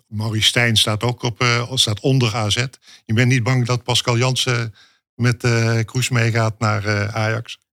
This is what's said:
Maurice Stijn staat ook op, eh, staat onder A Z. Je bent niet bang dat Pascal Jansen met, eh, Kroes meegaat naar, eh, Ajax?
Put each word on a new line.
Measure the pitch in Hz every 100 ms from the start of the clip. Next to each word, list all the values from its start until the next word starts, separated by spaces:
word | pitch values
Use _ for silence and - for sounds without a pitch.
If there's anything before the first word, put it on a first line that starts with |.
| _
Maurice | 104 110 107 -
Stijn | 123 120 107
staat | - 107
ook | 120 120
op, | 123 104
eh, | 123 120 117
staat | 131 - 104
onder | 147 135 120 113
A | 107
Z. | 107 127 - - - -
Je |
bent | 110 123
niet | 127
bang | 113 127 120
dat | 120
Pascal | - 117 - 117
Jansen | 131 127 - 120 113 - _ _ _
met, | - 120 117
eh, | 123 117 113 113 110
Kroes | 127 120
meegaat | 120 117 117 113 104
naar, | 110 104 104
eh, | 104 101
Ajax? | 110 110 113 117 - _